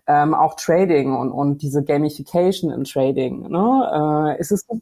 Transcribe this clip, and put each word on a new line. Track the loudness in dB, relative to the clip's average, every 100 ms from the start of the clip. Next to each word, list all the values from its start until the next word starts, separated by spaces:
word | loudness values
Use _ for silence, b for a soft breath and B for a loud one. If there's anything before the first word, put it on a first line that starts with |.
| 0
Ähm, | 2 2
auch | 2 0 0
Trading | 0 2 4 2 2 -2
und, | -2
und | -2 -2 -2
diese | -2 -2
Gamification | 0 0 0 -4 -4 0 2 0 -4
im | -4
Trading, | -6 -2 0 0 -2 -4 -4
ne? | 0 2 2 0 0 0 0 0 -2
Äh, |
es | -2
ist, | -4 -4 -8